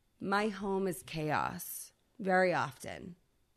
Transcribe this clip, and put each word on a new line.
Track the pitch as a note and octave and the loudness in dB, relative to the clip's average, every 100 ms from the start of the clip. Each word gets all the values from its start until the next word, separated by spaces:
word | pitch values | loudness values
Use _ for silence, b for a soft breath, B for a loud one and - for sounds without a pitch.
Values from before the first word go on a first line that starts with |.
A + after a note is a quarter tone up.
| _ _ | _ _
my | F#3+ G3+ G#3+ | 0 2 2
home | F#3+ G3+ F#3+ F#3+ | -2 -2 0 0
is | E3 | -2
chaos | - D#3+ D#3 B2 C2 F3 - - - _ _ - | -6 -4 0 0 0 -4 -8 -10 -12 _ _ -6
very | F#3+ F#3 F#3 | 2 6 6
often, | D3+ B2+ - - E2 F3+ E3+ _ _ _ | 4 0 -4 -12 -10 -12 -16 _ _ _